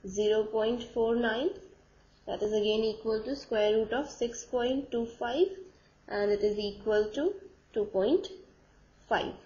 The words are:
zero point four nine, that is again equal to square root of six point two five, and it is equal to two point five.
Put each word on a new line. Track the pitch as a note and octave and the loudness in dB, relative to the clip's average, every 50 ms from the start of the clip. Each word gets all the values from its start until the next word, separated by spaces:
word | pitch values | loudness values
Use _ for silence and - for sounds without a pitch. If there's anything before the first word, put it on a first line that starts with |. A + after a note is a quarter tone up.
| - | -10
zero | F#3+ F#3 G3+ G#3+ G#3 G#3+ G#3+ G#3+ | -6 -2 0 2 4 4 2 2
point | G#3+ - A3 G#3+ A3+ A#3+ A#3 A#3 - - | 0 0 0 0 2 0 -2 -4 -6 -2
four | A#3+ A3+ A3+ A#3 | 0 2 2 2
nine, | A#3+ A#3+ A3+ A3 A#3 C#4 F#4+ G4 - - - - _ _ _ _ - _ _ _ _ _ | 2 2 2 0 0 0 -2 -2 -4 -14 -20 -20 _ _ _ _ -20 _ _ _ _ _
that | - - - G#3 | -8 -4 -2 -2
is | G#3+ G#3+ | 0 2
again | G#3+ G#3 G#3+ G#3+ A3 A3 | 2 2 2 2 2 0
equal | A3 G#3+ A3 - A3+ A3 G#3+ A3 | 0 -2 -2 -4 -2 -2 -2 -2
to | B3 C#4 | -4 -6
square | C#4 - - A#3 G#3+ G#3 G#3 G#3+ | -6 -4 -2 0 2 4 4 4
root | A3 A3 G#3+ | 4 2 2
of | A3+ A3+ - - | -2 -2 -2 -4
six | - - A#3+ A#3 A#3 - - | -4 -4 -4 -4 -4 -10 -10
point | - - B3 A#3 B3 C4 C#4 C#4 - | -4 -2 -2 0 0 0 -2 -2 -2
two | - A#3 A#3 | -4 -4 -4
five, | A#3 - - A#3+ A#3+ B3 D4+ F#4 F#4+ - - - - - - _ _ _ _ _ | -4 -6 -6 -6 -4 2 2 2 2 0 -10 -16 -18 -20 -20 _ _ _ _ _
and | - G#3 G#3 G3+ G3+ | -6 -2 0 2 2
it | G#3 G3+ G#3 | 2 2 2
is | G#3 G#3 G#3 | 0 0 0
equal | G#3 G3+ G3+ - - A3 G#3+ G#3 G#3+ G#3+ - | -4 -6 -6 -4 -2 2 2 2 2 2 0
to | C#4 D4+ F#4+ G4+ - - - - _ _ _ - | 0 0 0 -2 -4 -12 -20 -20 _ _ _ -2
two | A3 G3+ | -2 -2
point | - - F#3+ F#3+ A3+ D#4 F#4+ - - - - - _ - _ _ _ _ - - _ _ _ _ - | 0 0 0 2 4 4 2 2 -2 -14 -18 -20 _ -20 _ _ _ _ -20 -20 _ _ _ _ -2
five. | A3+ E3+ - C3 - - - | 0 0 0 -4 -8 -12 -18